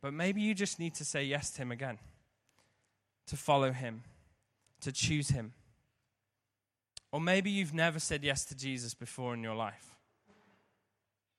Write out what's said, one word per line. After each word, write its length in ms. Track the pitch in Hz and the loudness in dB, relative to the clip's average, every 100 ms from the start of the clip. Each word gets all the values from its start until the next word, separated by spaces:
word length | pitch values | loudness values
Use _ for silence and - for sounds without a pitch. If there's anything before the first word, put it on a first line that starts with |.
but 120 | 139 | -6
maybe 280 | 151 185 202 | 0 0 2
you 140 | 214 | 2
just 260 | 196 202 - | 2 0 -2
need 160 | 170 - | -4 -4
to 80 | |
say 180 | 147 147 | -4 -2
yes 300 | 139 143 - | 0 0 -2
to 100 | - | -6
him 80 | 123 | -6
again, 300 | 120 131 107 - - _ _ _ _ _ _ _ _ _ _ - | -4 -6 -8 -14 -20 _ _ _ _ _ _ _ _ _ _ -10
to 80 | 139 | -4
follow 340 | - 143 131 | 4 6 6
him, 320 | 127 123 113 - - _ _ _ _ _ _ | 2 -4 -8 -14 -20 _ _ _ _ _ _
to 100 | 139 | -6
choose 380 | 131 - 151 139 | 0 2 2 2
him. 240 | 135 110 - - _ _ _ _ _ _ _ _ _ _ _ _ - - | 0 0 -12 -20 _ _ _ _ _ _ _ _ _ _ _ _ -20 -6
Or 120 | 151 | 0
maybe 280 | 170 190 196 | 4 4 4
you've 220 | 196 170 | 2 2
never 260 | 160 170 156 | 4 4 2
said 240 | - 151 | -2 0
yes 220 | 143 139 | 0 0
to 100 | - | -2
Jesus 380 | 135 135 127 120 | -6 -4 -4 -6
before 400 | - 123 - 123 | -10 -12 -6 -4
in 100 | 117 | -4
your 120 | 113 | -4
life. 420 | 110 107 - - - _ _ _ - _ _ _ _ _ _ _ _ _ | -2 -4 -6 -18 -20 _ _ _ -20 _ _ _ _ _ _ _ _ _